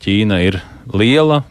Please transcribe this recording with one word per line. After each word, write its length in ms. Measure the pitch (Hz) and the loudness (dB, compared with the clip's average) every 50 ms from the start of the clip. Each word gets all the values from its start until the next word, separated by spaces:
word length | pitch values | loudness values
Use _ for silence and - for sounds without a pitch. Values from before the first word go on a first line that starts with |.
| - | -4
Ķīna 400 | 98 98 104 107 104 98 87 90 | -2 0 0 0 0 0 0 0
ir 160 | 98 95 90 - - - - - 120 | 0 -2 -4 -10 -14 -20 -20 -14 -6
liela, 520 | - 98 110 120 139 156 156 156 151 143 135 - | -2 0 2 2 4 2 2 2 0 0 -2 -6